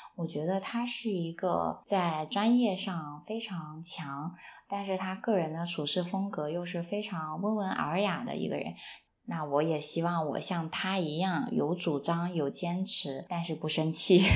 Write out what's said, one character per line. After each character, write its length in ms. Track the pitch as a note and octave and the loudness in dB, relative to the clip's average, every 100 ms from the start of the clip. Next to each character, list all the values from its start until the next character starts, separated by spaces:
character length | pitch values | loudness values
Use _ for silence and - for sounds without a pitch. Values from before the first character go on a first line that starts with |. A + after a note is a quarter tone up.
| - - | -14 -8
我 100 | D#3+ | -4
觉 200 | D3 D#3+ | -2 0
得 160 | F#3+ | -2
他 240 | F#3 A#3 A#3+ | -2 -4 -4
是 240 | - A#3 | -4 -2
一 240 | F#3 E3 | 0 -2
个 500 | E3 F#3 E3+ E3 - - | -2 0 2 0 -2 0
在 400 | G3 F3 D#3 D#3 | 2 2 0 -2
专 320 | G3+ A3 B3 | 2 4 6
业 200 | A#3 F#3 | 4 2
上 440 | - F3 D3+ D3 - | -2 -4 -6 -10 -8
非 100 | A3 | -8
常 460 | A3 F3 D3+ D#3 | -6 -8 -8 -10
强， 500 | E3 - C#3+ C#3 D#3+ - - - - | -10 -8 -6 -6 -6 -8 -16 -20 -6
但 160 | G3+ G3 | -4 -2
是 120 | F#3+ | -2
他 160 | F#3+ | -2
个 220 | F#3+ - G3+ | -2 2 4
人 160 | D#3+ | 2
的 140 | D#3+ F3 | 0 -4
处 200 | - D3 | -2 0
事 200 | F#3 F3 | 0 0
风 260 | F#3+ G3+ | 0 -2
格 180 | - D3+ | -2 -2
又 160 | E3+ F3 | -2 -2
是 160 | F3 | -4
非 200 | E3+ G3+ | -2 -4
常 400 | G#3 E3+ D#3 D#3+ | -4 -6 -4 -2
温 120 | G3+ G#3+ | 0 0
文 120 | F#3+ | 0
尔 300 | - D3 F3 | 0 0 2
雅 240 | G3+ E3 | 2 0
的 140 | - D3 | -2 -2
一 100 | - | -2
个 80 | D3 | -2
人。 200 | - E3+ - - _ _ - | -4 -8 -14 -18 _ _ -8
那 180 | E3+ | -6
我 180 | D3+ C#3+ | 0 2
也 200 | D#3+ D#3 | 2 0
希 200 | - E3 | -2 -2
望 240 | E3+ E3+ D#3 | 0 0 0
我 100 | - | -2
像 300 | - F3 D#3+ | -2 -2 -2
他 300 | - F#3+ G3 | -4 -2 0
一 180 | D#3+ D3+ | 0 0
样 320 | F#3+ E3 - | 0 0 0
有 240 | D#3 D3 F3 | 0 0 0
主 240 | F3 C#3+ | 0 0
张、 340 | C#3+ E3+ F3 | 0 0 0
有 160 | F3 C#3 | 0 -2
坚 360 | - E3+ F3+ F#3+ | -2 -4 -2 -2
持， 400 | - D#3 C3+ - | -2 -2 -6 -4
但 160 | E3+ | -4
是 100 | E3+ D#3+ | -2 -4
不 120 | D#3 | -2
生 240 | - D#3 | 0 0
气。 300 | D#3+ - F#3 G3 | 0 8 8 10